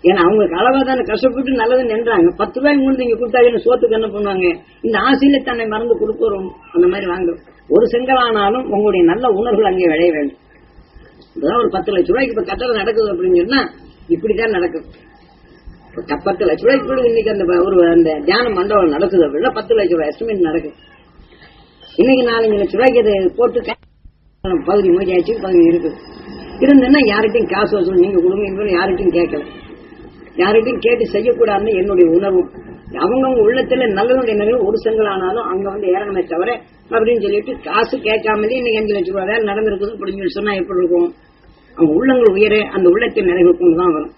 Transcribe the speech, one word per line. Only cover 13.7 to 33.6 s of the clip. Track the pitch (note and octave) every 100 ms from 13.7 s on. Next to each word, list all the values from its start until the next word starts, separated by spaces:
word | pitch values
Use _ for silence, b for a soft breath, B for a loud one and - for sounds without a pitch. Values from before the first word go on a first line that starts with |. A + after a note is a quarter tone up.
| - - - -
இப்படித்தான் | E3+ G#3+ G3+ A3+ F#3+
நடக்குது. | F3 E3 - - - _ _ _ - - - - -
இப்ப | - -
க-, | C#3+
பத்து | G3+ F#3 F3+
லட்ச | D#3+
ரூபாய்க்குள்ள | G#3 C4+ C4 C4 A#3+
இன்னைக்கு | A3+ G#3+
அந்த | G3+ F3
ப-, | F3+
ஒரு | F#3+ F#3 E3+
அந்த | E3+ D#3+ D3+
தியான | D3 G#3 B3
மண்டபம் | F#3 G3+ G#3 F3 D3
நடக்குது | F#3 F#3 D3+
அப்படின்னா | C#3+ B3
பத்து | A3 G#3+
லட்ச | A3+ D#3+
ரூபாய் | E3 D3+
எஸ்டிமேட் | - A3+ G3+ E3
நடக்குது. | D#3+ D3+ - - - _ - - - - - - _ - -
இன்னைக்கு | B3 B3+ A#3+
நாலஞ்சு | A#3 A3+ G#3
லட்ச | F#3+ F#3+
ரூபாய்க்கு | C4 A#3+
அதை | G#3+ G3 F3+
போட்டு | - A#3+ A#3+
க-, | - - _ _ - _ _ _ F#3+ E3+
பகுதி | C#3 G3+ F#3+
மூஞ்சி | F3 F#3+ F#3
ஆச்சு, | E3+ A3
பகுதி | F#3+ F3+ E3
இருக்குது. | E3+ D#3 - - - - - - -
இருந்ததுன்னா | C4+ C#4 B3 C#4+ A#3
யார்கிட்டயும் | G#3 A3 A3+ F3
காசு | F#3+ G3+
வசூல் | G#3 F3 F#3
நீங்க | F#3 F#3+
கொடுங்க, | F3+ G3 G#4
இவங்க | F#3+ G#3+
யார்கிட்டயும் | F3 F#3+ F3+ F#3+ E3+
கேட்கல, | E3+ D3+ - - - - - - - - - -
யார்கிட்டயும் | F#3 A3 A3+ -
கேட்டு | A#3 A#3+ A3
செய்யக்கூடாதுன்னு | G3+ A#3 A3+ A3 G3 G#3+ G3
என்னுடைய | G3 F#3 E3+
உணர்வு. | F3+ G3 F#3 - - - - - -
அவங்கவங்க | F3 B3+ C4 B3
உள்ளத்துல | G#3 B3+